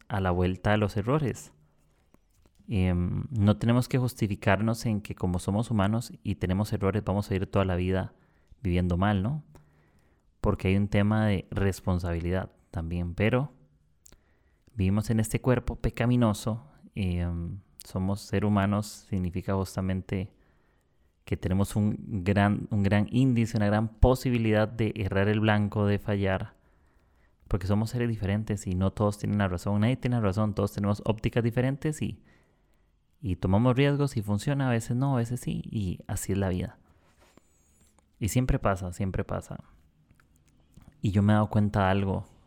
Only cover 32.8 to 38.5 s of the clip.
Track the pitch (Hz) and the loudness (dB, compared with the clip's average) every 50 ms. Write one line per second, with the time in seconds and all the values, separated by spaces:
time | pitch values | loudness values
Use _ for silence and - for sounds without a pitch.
32.8 | _ _ _ _ _ _ _ _ 147 95 90 - - 92 95 104 123 127 120 131 | _ _ _ _ _ _ _ _ -6 -6 -4 -2 2 2 4 4 4 4 4 4
33.8 | 143 143 143 139 143 139 - 120 101 101 104 101 - 147 143 139 135 127 120 113 | 4 2 2 2 0 -2 -2 -4 -2 -2 -2 -2 0 -2 -2 0 0 0 0 0
34.8 | - - 120 123 139 139 135 120 117 120 123 - - - 113 - - - - 110 | -2 -2 -2 -2 0 0 0 0 -2 -2 -4 -6 -6 -6 -6 -6 -8 -6 -6 -4
35.8 | 98 87 - - - - 104 - - - 95 98 98 92 90 90 87 117 - - | -4 -4 -4 -6 -8 -8 -8 -6 -4 -4 -2 0 0 0 -2 -2 -4 -6 -10 -14
36.8 | _ _ _ _ _ _ _ _ _ _ _ _ _ _ _ _ _ _ _ _ | _ _ _ _ _ _ _ _ _ _ _ _ _ _ _ _ _ _ _ _
37.8 | _ _ _ _ _ _ _ - 120 98 - 127 127 127 | _ _ _ _ _ _ _ -6 -4 -2 0 2 2 2